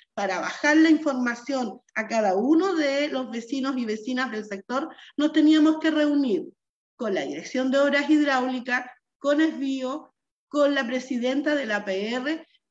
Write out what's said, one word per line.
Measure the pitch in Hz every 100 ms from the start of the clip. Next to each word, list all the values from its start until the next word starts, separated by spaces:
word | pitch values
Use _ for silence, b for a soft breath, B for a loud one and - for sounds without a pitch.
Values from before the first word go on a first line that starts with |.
| _
para | - 196 180
bajar | 175 - 294 302
la | 320
información | 302 294 254 240 240 - 262 220 - _
a | 226 214
cada | 226 202 190
uno | 254 330 381
de | 330 285 277 302
los | 262 226
vecinos | 233 - 269 269 254
y |
vecinas | 220 220 254 254 254
del | 214
sector, | 208 196 - 262 320 B B -
nos | 302
teníamos | 311 302 311 311 311
que | 320
reunir | 311 294 285 262 175 - _ _ _ _
con | _ 220
la | 170 -
Dirección | 143 - 254 262
de | 277
Obras | 285 285 285
Hidráulicas, | 302 285 254 262 254 247 247 - - _ _
con | 285 294
Esbio, | 320 233 269 269 254 311 - _ _ _ _
con | 294 285
la | 277 240
presidenta | 254 254 247 247 277 294
de | 294 226
la | 208
A |
P | 202 190 214
R | 254 277 320 B B _